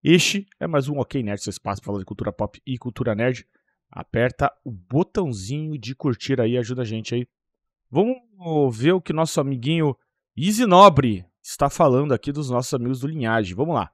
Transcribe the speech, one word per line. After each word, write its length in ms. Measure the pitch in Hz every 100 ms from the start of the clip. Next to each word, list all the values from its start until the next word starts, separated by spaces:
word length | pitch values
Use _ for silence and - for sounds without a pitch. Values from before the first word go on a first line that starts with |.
Este 420 | 143 170 - 202 196 _
é 80 | 165
mais 220 | 151 135
um 100 | 143
Ok 240 | 120 139
Nerd, 180 | 107 101
seu 100 | -
espaço 300 | - 95 98
pra 40 | -
falar 140 | 101
de 60 | 95
cultura 280 | 101 107
pop 280 | - 104 - -
e 100 | 127
cultura 380 | 123 - 120 104
nerd. 320 | 120 123 - _ _ _ _
Aperta 640 | - - 113 123 - 143 _ 139
o 60 |
botãozinho 1040 | 101 90 135 190 226 170 107 92 147 156 151
de 180 | 113 135
curtir 460 | 143 120 - 131
aí, 160 | 113 123
ajuda 240 | 113 127
a 40 | 117
gente 300 | 113 107 120
aí. 100 | 120 _ _ _ _ _ _
Vamos 300 | 135 220 254 240 202 175 156 135 110
ver 140 | 139
o 80 | 185
que 140 | -
nosso 260 | 156 160 -
amiguinho 560 | 139 131 120 165 151 127 _ _ _ -
Easy 300 | 170 214 240
Nobre 600 | 180 202 139 131 98 - _
está 280 | - - 143
falando 420 | - 156 127 147
aqui 220 | 120 -
dos 160 | 143 139
nossos 240 | 123 120
amigos 260 | 131 120 131
do 80 | 139
Linhagem. 480 | 160 113 113 98 90
Vamos 180 | 160
lá. 160 | 143 90